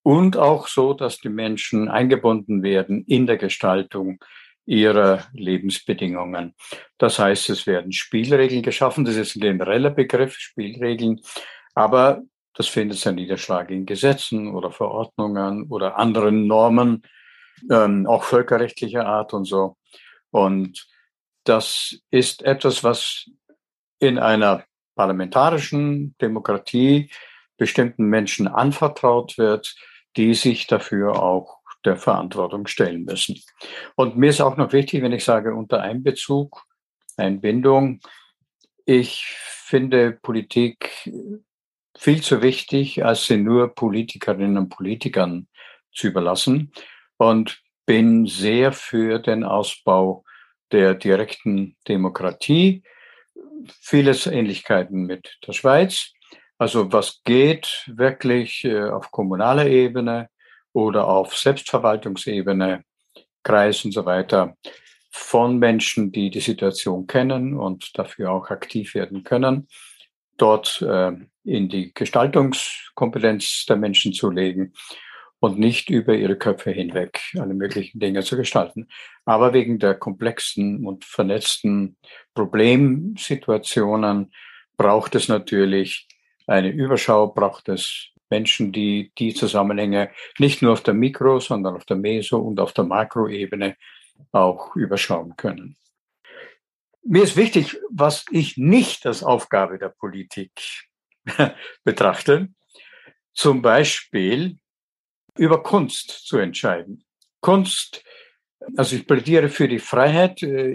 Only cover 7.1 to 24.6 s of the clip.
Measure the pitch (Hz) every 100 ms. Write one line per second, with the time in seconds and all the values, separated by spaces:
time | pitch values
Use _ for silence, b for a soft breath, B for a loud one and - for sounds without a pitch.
7.1 | - 101 101 - 101 - 90 92 92 -
8.1 | 110 123 139 131 127 117 - 131 151 120
9.1 | 110 101 104 104 92 90 117 143 143 131
10.1 | 123 131 - - - 104 120 120 113 113
11.1 | 110 B B B B B 123 107 127 135
12.1 | 139 - _ _ - - - 104 98 104
13.1 | 90 92 95 - 90 87 95 95 98 139
14.1 | 139 - 110 104 95 90 - 104 107 -
15.1 | - 104 101 98 104 - 104 95 104 117
16.1 | 110 107 107 107 110 113 117 120 113 b
17.1 | b b b b b - 117 104 101 98
18.1 | 113 - 123 123 117 117 - 110 120 104
19.1 | 107 107 104 95 98 95 - b b b
20.1 | b _ 110 95 95 95 - - _ _
21.1 | _ _ _ - 110 - - - - -
22.1 | 127 123 - 143 135 139 - 120 117 -
23.1 | - - _ _ _ _ _ _ - 135
24.1 | 123 113 107 101 95